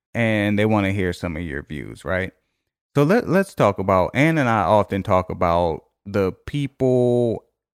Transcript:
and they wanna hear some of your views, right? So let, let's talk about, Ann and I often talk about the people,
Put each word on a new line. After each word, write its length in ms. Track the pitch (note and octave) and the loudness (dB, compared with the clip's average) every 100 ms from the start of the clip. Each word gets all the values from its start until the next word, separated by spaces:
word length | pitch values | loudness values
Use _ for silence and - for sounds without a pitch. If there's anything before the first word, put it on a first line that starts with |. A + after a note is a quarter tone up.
| _ | _
and 440 | - A2+ G#2+ G2+ G#2 | -4 -2 0 0 0
they 80 | G#2+ | 2
wanna 280 | A2 F#2+ | 2 0
hear 180 | G2+ F#2 | 0 -2
some 240 | F2 F#2 D#2 | -4 -6 -6
of 80 | |
your 180 | E2+ C#2 | -8 -8
views, 440 | - D2+ G#1+ A1+ D2 | -8 -10 -10 -12 -6
right? 260 | F#2 F#2+ - _ _ _ _ _ - | -4 -6 -10 _ _ _ _ _ 0
So 80 | |
let, 240 | D3 A3+ - | 2 2 2
let's 260 | F3 F#3+ | 0 -2
talk 260 | - A2+ G2 | 0 0 0
about, 320 | G2 F#2+ E2+ | 0 2 2
Ann 240 | - D#3 E3 | 2 2 2
and 100 | B2+ | 0
I 140 | A2+ | 0
often 420 | F2 G#2+ G2 G2 | 2 2 2 -2
talk 260 | F#2+ F#2 F2+ | 0 0 0
about 540 | F2 F2+ E2+ F2 D#2 - _ G2+ | -2 0 2 0 -4 -10 _ -6
the 260 | G2+ F#2+ F2 - | -2 -2 -4 -8
people, 960 | D3 C#3 - C3 B2+ B2 A#2+ A#2+ G2 - _ _ | -6 -6 -2 0 2 2 2 0 -2 -10 _ _